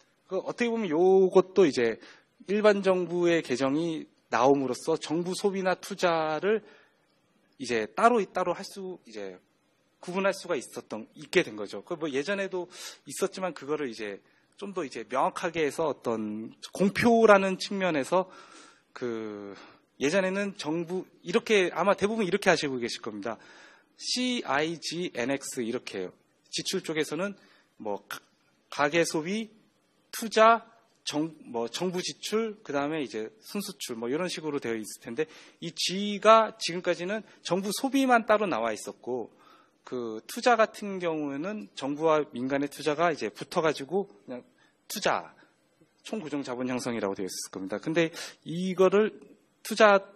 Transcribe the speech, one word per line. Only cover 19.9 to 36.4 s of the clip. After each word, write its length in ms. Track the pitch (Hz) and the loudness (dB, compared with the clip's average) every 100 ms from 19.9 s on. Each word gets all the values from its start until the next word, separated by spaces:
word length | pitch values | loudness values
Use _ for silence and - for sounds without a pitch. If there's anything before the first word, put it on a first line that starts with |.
| - | -4
예전에는 560 | 131 190 185 190 202 196 | 0 2 0 -2 -4 -6
정부, 500 | 151 165 165 185 - _ | -4 -4 -4 -6 -8 _
이렇게 480 | 160 196 - 208 180 | -2 -2 2 2 2
아마 220 | - 185 | 2 2
대부분 320 | 185 196 226 190 | 2 2 0 0
이렇게 240 | 202 196 | 2 4
하시고 260 | 160 147 131 | 4 2 -2
계실 220 | 117 - | -4 -6
겁니다. 380 | - 104 107 107 - - - - _ _ | -8 -6 -6 -8 -12 -20 -20 -20 _ _
씨아이지엔엑스 1700 | - 247 254 247 - 135 160 170 - 165 180 - 120 135 - - | -6 -2 -2 -2 -2 -2 -2 -4 -6 -6 -6 -4 -2 -2 -4 -6
이렇게 380 | 113 120 - 104 | -4 -4 -6 -8
해요. 120 | 90 - _ _ _ | -8 -12 _ _ _
지출 320 | - 156 190 | -8 -4 -4
쪽에서는 520 | 170 160 147 151 202 196 _ _ _ _ | -4 -4 -2 -4 -6 -8 _ _ _ _
뭐 280 | 110 98 - | -8 -8 -8
가-, 120 | - - _ _ _ _ | -14 -14 _ _ _ _
가계 340 | - 147 170 | -2 0 2
소비, 460 | 165 175 156 208 220 _ _ _ _ _ _ | 0 -2 -4 -6 -8 _ _ _ _ _ _
투자, 560 | - 226 220 220 226 - _ _ _ | -10 -2 6 8 6 2 _ _ _
정-, 320 | - 147 160 160 | -6 -4 -6 -8
뭐 240 | - 120 117 | -8 -6 -4
정부 320 | - 180 180 | -4 -4 -4
지출, 580 | - 143 - 214 226 202 | -6 -8 -4 -2 -2 -6
그다음에 400 | - 143 143 160 | -6 -4 -2 -2
이제 260 | 127 110 110 - | -4 -6 -8 -12
순수출 560 | - 208 196 180 - 113 | -10 -8 -8 -10 -10 -6
뭐 120 | 117 | -2
이런 200 | 147 180 | -2 -2
식으로 300 | - 156 143 | -4 -4 -4
되어 160 | 120 | -4
있을 260 | 113 104 - | -4 -6 -12
텐데 240 | - 117 156 - - _ | -10 -6 -6 -8 -20 _
이 120 | 165 | -12
G가 840 | - - 185 208 202 208 226 | -4 -4 -2 -4 2 8 8